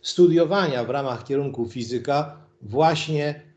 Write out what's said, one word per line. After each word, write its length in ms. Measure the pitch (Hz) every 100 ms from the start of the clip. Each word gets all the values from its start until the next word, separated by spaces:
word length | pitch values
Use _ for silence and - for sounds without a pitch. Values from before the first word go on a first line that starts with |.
studiowania 800 | - - 175 165 160 196 175 123
w 60 | 113
ramach 340 | 139 135 117
kierunku 440 | 104 139 139 - 117
fizyka 680 | 127 113 123 120 143 151 - - _
właśnie 800 | 107 120 160 156 151 156 147 147 -